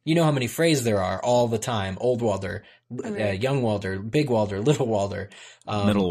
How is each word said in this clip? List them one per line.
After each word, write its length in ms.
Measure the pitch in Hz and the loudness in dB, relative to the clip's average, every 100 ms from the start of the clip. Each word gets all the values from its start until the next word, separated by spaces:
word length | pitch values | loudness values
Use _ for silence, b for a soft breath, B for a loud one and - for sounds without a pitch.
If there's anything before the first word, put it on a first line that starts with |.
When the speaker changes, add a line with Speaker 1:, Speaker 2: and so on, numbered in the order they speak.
| 151 | 0
Speaker 1:
You 80 | |
know 100 | 165 | 2
how 60 | 156 | 4
many 160 | 139 120 | 2 -2
Freys 340 | - 165 147 | 0 2 2
there 200 | 117 101 | 2 2
are 200 | 92 95 | 0 0
all 260 | 120 123 120 | 2 4 4
the 100 | 113 | 0
time. 400 | 127 113 95 92 | -2 -2 -4 -2
Old 220 | 123 120 | 0 0
Walder, 420 | 117 95 95 95 B B - | 0 -2 -4 -8 B B -16
Speaker 2:
Oh, 180 | 123 113 | -10 -8
Speaker 1:
uh, 20 | |
Speaker 2:
really? 240 | 104 104 95 | -4 -2 0
Speaker 1:
Young 220 | 127 139 | 0 0
Walder, 360 | 117 101 98 98 | 0 0 -2 -6
Big 320 | 110 147 131 | -2 -2 2
Walder, 300 | 113 104 98 | 2 0 0
Little 260 | 120 147 120 | 2 2 2
Walder, 420 | 107 98 95 98 B B B - | 0 0 -4 -10 B B B -6
um, 200 | 104 101 | 0 2
Speaker 3:
Middle 160 | 101 92 | 2 2